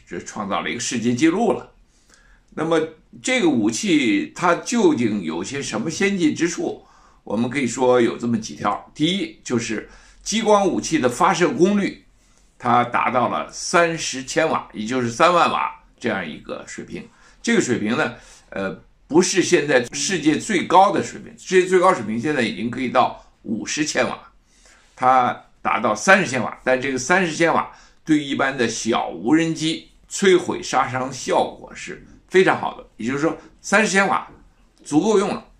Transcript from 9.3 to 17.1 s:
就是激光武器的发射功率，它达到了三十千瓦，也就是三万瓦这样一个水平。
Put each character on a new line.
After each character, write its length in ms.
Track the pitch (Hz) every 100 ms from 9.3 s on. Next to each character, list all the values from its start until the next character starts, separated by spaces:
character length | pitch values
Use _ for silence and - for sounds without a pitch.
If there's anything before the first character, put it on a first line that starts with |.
| -
就 140 | - 120
是 320 | 113 104 - - - _
激 180 | - 220
光 280 | 208 208 190
武 120 | 113
器 200 | - 160
的 100 | 123
发 240 | - 185
射 180 | 165 165
功 300 | 135 190 208
率， 240 | 185 - _ _ _ _ _ _
它 240 | 123 120
达 260 | 120 - 120
到 180 | 123 110
了 220 | 78 73
三 460 | - - 170 170 160
十 260 | - 131
千 240 | 131 160 160
瓦， 220 | 98 -
也 140 | - 107
就 160 | 127
是 80 | 117
三 240 | 117 170
万 180 | 175 131
瓦 320 | 78 65 - _ _
这 100 | 110
样 180 | 98 80
一 100 | -
个 220 | - - -
水 180 | - -
平。 220 | - -